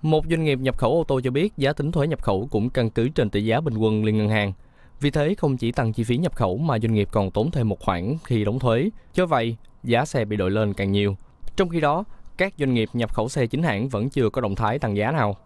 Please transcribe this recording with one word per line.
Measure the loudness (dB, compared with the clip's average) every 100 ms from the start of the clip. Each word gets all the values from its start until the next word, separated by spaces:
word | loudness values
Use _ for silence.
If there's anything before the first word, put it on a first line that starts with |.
Một | 2 2 2
doanh | 0
nghiệp | 2 0
nhập | 0 0
khẩu | 2
ô | 2
tô | 2 0
cho | 0
biết | 0 -2 0
giá | -2
tính | 0 -2
thuế | 0 0
nhập | 0
khẩu | 0 0 0
cũng | -2 0
căn | 0 0
cứ | 2 0
trên | 2 0
tỷ | 0 0
giá | 0
bình | 0 0
quân | 2 2 2
liên | 2
ngân | 2
hàng. | 2 0 -4 -14 -20 -20 -4
Vì | -2
thế, | 0 0 0
không | 0 0
chỉ | -2
tăng | 0 0
chi | 0
phí | 0 2
nhập | 0 0
khẩu | -2 0
mà | 0 0
doanh | 2
nghiệp | 2 2
còn | 0 0
tốn | 0 0
thêm | 0 -2
một | -2
khoản | -2 -2 -2 -6
khi | -2 0
đóng | 0 0
thuế. | 0 2 0 -4 -8
Do | -2 2
vậy, | 2 0 -4 -12 -14
giá | 0 0 2
xe | -2 -2
bị | 0
đội | 0
lên | 2 0
càng | 0 0
nhiều. | 2 2 -2 -10 -10 -8 0
Trong | 0
khi | 2
đó, | 0 0 -4 -12 -16 -4
các | -4 -2
doanh | 0
nghiệp | 0 0
nhập | -2 -2
khẩu | -2 -2
xe | -2 -2
chính | 0
hãng | 0 0 -2
vẫn | -2 -2
chưa | 0 0
có | 0
động | -4 -2
thái | -2 0
tăng | -2 0
giá | 0
nào. | 0 0 -2